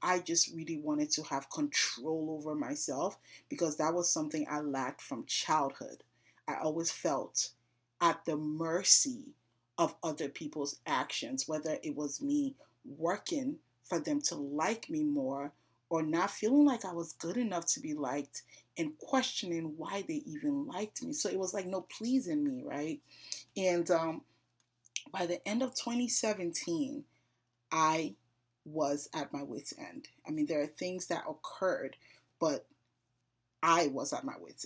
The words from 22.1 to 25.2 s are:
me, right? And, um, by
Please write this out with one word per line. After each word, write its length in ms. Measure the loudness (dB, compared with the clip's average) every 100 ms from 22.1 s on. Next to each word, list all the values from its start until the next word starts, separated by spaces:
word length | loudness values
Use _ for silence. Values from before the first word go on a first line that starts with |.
| 2 2 0
me, 200 | 0 -2 -4
right? 340 | -4 -4 -6 _ -16 -10 -10 -6 0
And, 360 | 2 2 4
um, 300 | 4 2 -4 -10 _ _ _ _ _ -10 -10 -6
by 160 | -2